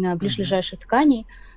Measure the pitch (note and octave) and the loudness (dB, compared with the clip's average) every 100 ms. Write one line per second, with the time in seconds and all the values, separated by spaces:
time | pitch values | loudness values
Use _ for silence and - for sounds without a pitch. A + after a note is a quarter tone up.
0 | F#3 F3 G3 G#3 F#3 F#3+ F3+ F#3+ - A#3+ | -2 -2 -2 -4 -2 -2 -4 -10 -2 2
1 | D4+ A#3 - - - | 4 2 -2 -20 -20